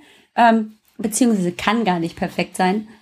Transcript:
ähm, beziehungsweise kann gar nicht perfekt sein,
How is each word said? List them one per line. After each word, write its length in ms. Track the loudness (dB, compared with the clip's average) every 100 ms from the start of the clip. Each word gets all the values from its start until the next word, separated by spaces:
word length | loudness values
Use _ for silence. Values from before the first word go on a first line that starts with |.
| -8 -20 _ 2
ähm, 420 | 4 4 0 -12 _ -8
beziehungsweise 540 | -4 0 2 2 -2
kann 320 | -2 -2 0
gar 160 | 0 -2
nicht 160 | -4 -6
perfekt 400 | -6 -4 -6 -2
sein, 320 | 0 -2 -6 -14